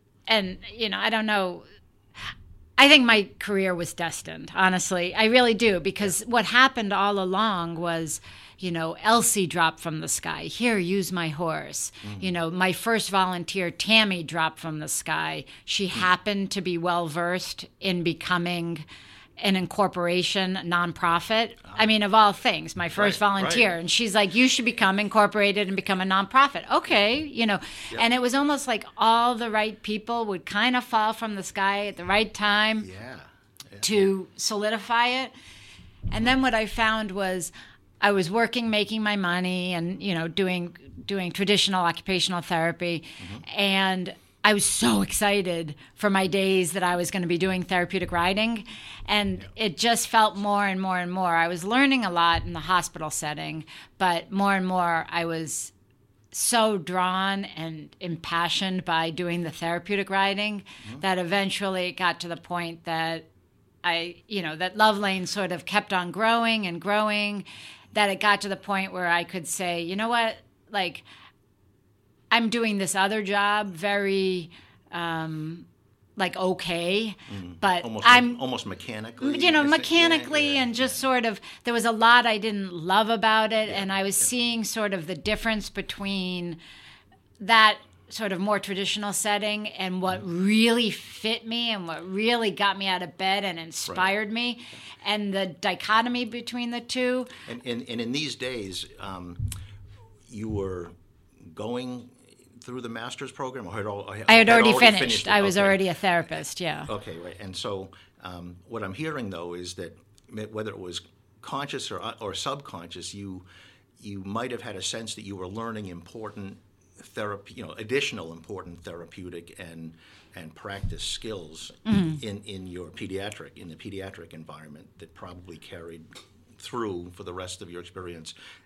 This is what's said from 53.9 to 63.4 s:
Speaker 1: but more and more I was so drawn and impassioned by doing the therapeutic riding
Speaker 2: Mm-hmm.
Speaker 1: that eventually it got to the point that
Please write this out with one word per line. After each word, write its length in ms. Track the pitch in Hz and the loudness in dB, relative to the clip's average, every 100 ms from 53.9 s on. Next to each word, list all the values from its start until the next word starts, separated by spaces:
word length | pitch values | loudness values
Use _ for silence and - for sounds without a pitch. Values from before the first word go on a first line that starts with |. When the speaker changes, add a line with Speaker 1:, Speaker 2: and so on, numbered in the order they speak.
| - | 0
Speaker 1:
but 320 | 185 170 - | 2 2 -2
more 240 | 196 196 | 0 2
and 100 | 196 185 | 2 2
more 400 | 185 170 165 - | 2 2 0 -2
I 140 | 170 | -2
was 480 | 170 160 160 - - - _ _ _ _ _ | -2 -2 -4 -6 -10 -16 _ _ _ _ _
so 460 | - - 240 220 202 | -4 0 4 4 2
drawn 640 | 156 185 180 185 196 196 196 | -2 0 2 2 0 -2 -4
and 500 | 156 165 160 147 - | -8 -10 -10 -14 -10
impassioned 840 | 175 165 - 170 170 - 190 185 | -8 -8 -2 0 0 0 -2 -2
by 260 | 175 165 165 | 0 0 0
doing 320 | 160 175 170 | -2 -2 -2
the 80 | 165 | -4
therapeutic 600 | - 170 170 175 202 196 | -4 -2 -2 -2 -2 0
riding 520 | 196 196 196 208 202 - - 101 | 2 2 2 -4 -6 -12 -18 -16
Speaker 2:
Mm-hmm. 120 | 135 | -4
Speaker 1:
that 180 | 190 185 | -2 0
eventually 680 | 170 202 190 - 196 185 180 | 0 0 0 -2 -2 -2 -4
it 40 | |
got 280 | - 180 170 | 0 0 0
to 80 | 175 | -6
the 80 | 165 | -10
point 480 | - 175 170 165 | -6 -6 -6 -8
that 400 | 170 160 165 165 160 _ | -4 -2 -2 -4 -10 _